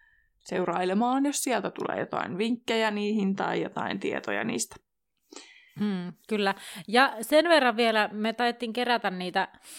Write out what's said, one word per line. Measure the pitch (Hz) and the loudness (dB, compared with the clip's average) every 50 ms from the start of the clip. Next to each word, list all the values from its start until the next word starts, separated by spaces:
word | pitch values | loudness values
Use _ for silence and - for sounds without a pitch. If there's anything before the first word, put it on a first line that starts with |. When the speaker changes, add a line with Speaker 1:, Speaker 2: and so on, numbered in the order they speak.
| _ _ _ _ _ _ _ _ | _ _ _ _ _ _ _ _
Speaker 1:
seurailemaan, | _ - 170 185 180 180 170 180 185 185 190 208 240 247 254 269 277 | _ -6 -2 -2 0 0 0 0 0 0 2 2 2 2 2 2 2
jos | 285 277 - - | 0 0 -2 -2
sieltä | 277 240 202 196 190 | 0 -2 -2 -2 -4
tulee | - - - - - - | -6 -6 -6 -4 -2 -2
jotain | - - - - - - - 175 | -4 -2 -2 -4 -4 -4 -4 -2
vinkkejä | 226 233 240 233 - - 226 226 220 214 | -2 -2 -2 -4 -2 -2 0 0 0 0
niihin | 208 208 208 208 220 214 202 196 196 | 0 0 -2 0 0 2 2 0 0
tai | 196 185 170 170 170 | 0 0 0 0 -2
jotain | - - 196 - - - - 196 | -2 -4 -4 -6 -4 -4 -4 -4
tietoja | - - - - - - 101 104 110 | -4 -2 -4 -4 -4 -4 -4 -2 -2
niistä. | - 90 92 - - - - _ _ _ _ _ _ _ _ _ _ - - - - - - - _ _ - | -2 -4 -4 -6 -6 -10 -20 _ _ _ _ _ _ _ _ _ _ -20 -20 -20 -20 -20 -20 -20 _ _ -4
Speaker 2:
Mm, | 208 208 196 180 175 180 165 _ _ - | -4 -4 -2 -4 -6 -8 -12 _ _ -6
kyllä. | 220 208 202 196 196 - - - - 202 165 - | -2 0 0 0 0 -2 -8 -16 -14 -14 -10 2
Ja | 202 247 277 269 226 220 | 4 4 4 4 2 -4
sen | 226 - 302 302 320 349 | -4 4 4 4 6 8
verran | 330 302 262 247 220 220 | 6 6 6 4 2 4
vielä, | 240 226 220 220 208 - 196 | 2 4 4 4 2 0 -2
me | 214 214 226 226 | -2 -2 -2 0
taidettiin | - 247 240 240 240 240 226 220 | 0 0 0 0 -2 -6 -6 -2
kerätä | 247 247 240 240 226 - 196 | -2 0 0 0 0 0 -2
niitä, | 185 180 180 180 175 190 185 - - - _ - - | -4 -2 -6 -2 0 0 0 -2 -6 -18 _ -20 -20